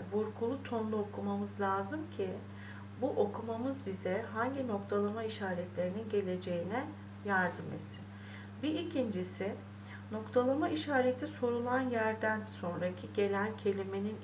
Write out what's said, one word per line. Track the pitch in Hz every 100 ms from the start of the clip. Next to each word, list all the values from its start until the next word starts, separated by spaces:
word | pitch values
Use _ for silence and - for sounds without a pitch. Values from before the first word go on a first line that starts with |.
| -
vurgulu | 208 208 - 233 269
tonlu | - 233 214 214
okumamız | 196 202 202 202 202 -
lazım | 196 196 202 311 311 -
ki | 190 - - - - - - -
bu | 247
okumamız | - 202 233 226 226 262 269 196
bize | 190 190 196 226
hangi | 214 247 277 254
noktalama | 202 202 202 208 220
işaretlerinin | 220 - 196 180 180 - 180 202 220
geleceğine | 208 185 180 185 175 175 226 302 - - - 202
yardım | 190 180 - - 147
etsin. | - - - - - - - -
Bir | 294
ikincisi, | 311 349 285 233 185 180 - 196 - - - - - -
noktalama | 214 220 254 247 277 349
işareti | 311 - 269 254 254 294
sorulan | - 240 240 240 254
yerden | 254 233 220 214 220 220 202
sonraki | - 180 170 180 180 -
gelen | - 202 196 214 214
kelimenin | 208 196 190 196 202 214